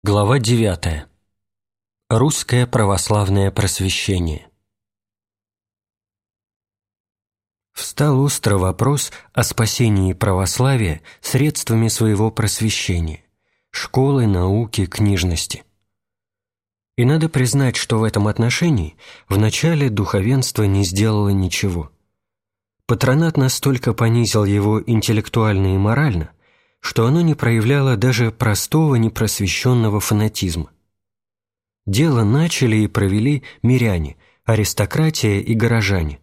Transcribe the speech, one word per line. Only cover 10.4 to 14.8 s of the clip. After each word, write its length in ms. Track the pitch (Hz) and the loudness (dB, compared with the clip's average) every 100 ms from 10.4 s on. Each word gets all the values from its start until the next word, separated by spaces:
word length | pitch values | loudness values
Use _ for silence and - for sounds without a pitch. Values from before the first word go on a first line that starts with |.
| 95 - 127 135 98 78 - - | -2 0 0 0 -2 -4 -10 -16
средствами 720 | - 127 151 147 - 113 113 | -4 0 0 -2 -2 0 0
своего 420 | - 110 101 110 | 0 0 2 0
просвещения — 920 | - 107 - 110 - - 87 80 80 _ _ _ _ _ | 0 -2 0 -2 -2 -4 -2 -4 -8 _ _ _ _ _
школы, 560 | - - - 135 139 113 | -12 -4 0 2 2 2
науки, 580 | 95 90 101 113 - | 2 2 0 -2 -4